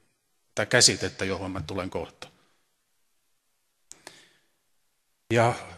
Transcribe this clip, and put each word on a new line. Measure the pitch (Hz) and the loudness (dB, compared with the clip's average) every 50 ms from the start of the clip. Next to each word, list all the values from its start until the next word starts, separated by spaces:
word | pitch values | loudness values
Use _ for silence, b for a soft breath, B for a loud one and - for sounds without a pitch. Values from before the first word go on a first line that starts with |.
| _ _ _ _ _ _ _ _ _ _ - | _ _ _ _ _ _ _ _ _ _ -4
tätä | - 107 | -4 0
käsitettä, | - 127 123 - - 98 - 95 90 - - 95 | 4 4 6 6 6 4 2 -2 -4 -4 -4 -4
johon | 95 95 87 98 95 | -4 -4 -4 -6 -6
mä | 92 95 | -8 -8
tulen | 78 - 98 95 90 92 | -8 -6 -6 -6 -6 -6
kohta. | - 87 80 - - - - - _ _ _ _ _ _ _ _ _ _ _ _ _ _ _ _ _ _ _ _ _ _ _ _ _ _ _ _ _ _ _ - - B B B B B B B B B B B B B B _ _ _ _ _ _ _ _ _ _ _ _ - 113 | -6 -8 -8 -10 -14 -18 -20 -20 _ _ _ _ _ _ _ _ _ _ _ _ _ _ _ _ _ _ _ _ _ _ _ _ _ _ _ _ _ _ _ -20 -20 B B B B B B B B B B B B B B _ _ _ _ _ _ _ _ _ _ _ _ 0 4
Ja | 117 113 117 113 B B B B | 4 4 4 2 B B B B